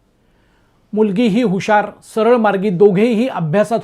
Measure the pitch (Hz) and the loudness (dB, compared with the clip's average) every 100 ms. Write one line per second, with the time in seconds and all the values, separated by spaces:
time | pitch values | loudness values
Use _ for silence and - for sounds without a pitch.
0 | _ _ _ _ _ _ _ _ _ 208 | _ _ _ _ _ _ _ _ _ -2
1 | 220 190 240 202 240 180 175 208 202 - | 0 0 0 0 0 -2 0 0 0 -8
2 | - 220 220 247 220 196 202 175 208 185 | -10 -2 2 2 2 0 -2 2 2 4
3 | 233 214 254 185 160 190 208 226 | 0 0 -2 -4 -2 -2 -2 -4